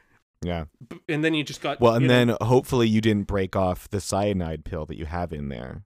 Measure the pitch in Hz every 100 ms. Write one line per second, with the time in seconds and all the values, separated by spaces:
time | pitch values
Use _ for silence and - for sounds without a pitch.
0 | _ _ _ _ 87 85 78 _ - 170
1 | - 147 160 156 143 - 151 143 117 117
2 | 131 123 120 110 107 123 - 127 117 110
3 | 110 104 98 101 95 101 92 90 - 98
4 | - 98 104 95 82 78 - 85 78 71
5 | 78 87 87 76 71 60 64 92